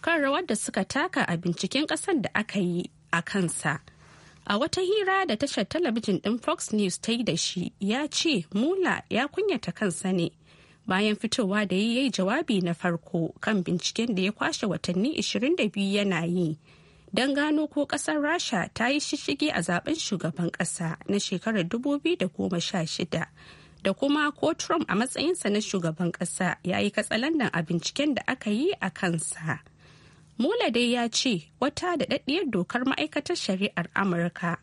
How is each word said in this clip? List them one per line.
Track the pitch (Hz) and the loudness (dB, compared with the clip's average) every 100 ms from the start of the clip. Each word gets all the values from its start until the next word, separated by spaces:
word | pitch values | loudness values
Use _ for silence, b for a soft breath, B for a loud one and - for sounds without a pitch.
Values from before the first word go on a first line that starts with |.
kan | - 330 | 2 2
rawar | 277 294 370 | 2 0 0
da | 214 | -2
suka | - - 190 | -2 -2 -2
taka | 269 349 285 - | -2 -2 0 0
a | 170 | 0
binciken | 175 165 196 262 302 | -2 -2 -2 -2 0
ƙasar | 311 - 339 | -2 0 0
da | 185 | 0
aka | - 214 208 | -2 -2 -2
yi | 180 175 - - - | 0 -2 -4 -12 -2
a | 170 | -2
kansa. | - 196 170 - 160 151 - B B B B B - | 0 0 0 0 -2 -4 -8 B B B B B -2
A | 208 | 0
wata | 311 - | 2 0
hira | 370 427 381 381 370 | 2 2 4 2 2
da | 220 | 0
tashar | 285 - 196 | 0 0 -2
talabijin | 320 330 226 220 185 | 0 0 0 0 0
ɗin | - 233 | 0 -2
Fox | - 330 - | -2 -2 0
News | 214 196 - | 0 0 -2
ta | - | -2
yi | 233 | 0
da | 233 170 | 0 0
shi, | - - 165 _ | -2 -4 -6 _
ya | 196 240 294 | -2 0 -2
ce | - 339 247 - 202 | 0 2 0 0 0
Mueller | 277 381 330 180 - | 0 2 0 0 -2
ya | 202 285 | -2 0
kunyata | - 415 294 - | 0 0 0 -4
kansa | - 202 165 190 | -2 -2 -2 -2
ne | 185 165 - B B B B - | 0 0 -4 B B B B -2
bayan | 185 214 208 | 0 2 0
fitowa | 220 - 196 208 202 | -2 0 0 0 2
da | 185 | 2
ya | 220 233 | 2 2
yi | 269 | 0
jawabi | - 185 262 - 202 | 0 0 0 2 2
na | 175 | 2
farko | 170 180 170 - 170 160 - | 0 0 -2 -2 -2 -2 -2
kan | - 214 | 0 0
binciken | 165 175 - - 233 190 | 2 0 -2 -2 -2 2
da | |
ya | 190 | 0
kwashe | - - 320 220 | 0 -2 0 -2
watanni | 170 - 180 240 - | -2 -2 0 0 0
ishirin | 196 202 254 349 | -2 0 0 2
da | 214 | 0
biyu | 202 196 202 | 0 0 2
yana | 202 170 170 | 2 0 2
yi | 180 165 156 B B B B B | 2 0 -2 B B B B B
don | 208 269 277 | 0 2 2
gano | 302 302 302 | 2 2 2
ko | - 277 | 0 0
ƙasar | 294 - 302 | -2 0 0
Rasha | 294 349 - 190 - | 2 0 0 0 -2
ta | - 233 | 0 0
yi | 285 | 2
shishigi | - 294 - 285 302 | 0 -4 -4 0 0
a | - | 0
zaben | 175 175 - 320 | 0 0 0 -2
shugaban | - 180 165 175 170 | -2 -2 -2 -2 -4
ƙasa | - 170 - 165 - - | -2 -4 -2 -4 -6 -2
na | 196 | -2
shekarar | - 185 220 214 170 | 0 -2 0 0 0
dubu | 233 277 285 | -2 0 0
biyu | 320 349 | 0 0
da | 185 | -2
goma | - 190 175 | -2 -2 0
sha | - 190 | -2 -2
shida, | 160 - 175 - - B B B B B | -2 -4 -2 -2 -4 B B B B B
da | 190 | -4
kuma | 196 277 294 294 | 0 0 2 0
ko | 294 302 | 0 0
Trump | 330 - 320 - | 0 0 0 2
a | 190 | 0
matsayinsa | 254 - 285 359 214 | 0 0 0 0 2
na | 208 | 0
shugaban | 208 196 165 160 175 | 0 0 -2 0 -2
ƙasa | - 175 - 180 - | -2 -6 -2 -2 -2
ya | 180 101 | -2 0
yi | 202 | 0
katsalandan | 214 208 220 269 320 220 | 0 -2 0 0 2 2
a | 165 | 0
binciken | 165 170 - - 302 240 | 0 -2 -2 0 0 0
da | - | -2
aka | 254 220 | -4 -2
yi | 208 330 - | 0 0 0
a | 190 | -4
kansa. | - 185 170 - - 160 - - B B B B B B - | -2 0 0 -4 -6 -6 -6 -8 B B B B B B -2
Mueller | 262 466 370 | 0 2 2
dai | 226 240 | 2 2
ya | 240 233 | 2 0
ce | - 262 180 - _ | 0 2 0 -4 _
wata | 269 - 359 339 | -2 0 -2 0
daɗaɗɗiyar | 202 262 - 311 320 | 0 0 0 0 0
dokar | 202 180 240 | 0 0 0
ma'aikatar | 254 - 302 302 - 349 | 0 0 -2 -2 -2 -4
shari'ar | - 185 202 - 165 | 0 0 0 -2 -2
Amurka | - 196 170 170 - 170 165 | 0 2 2 0 -2 -4 -4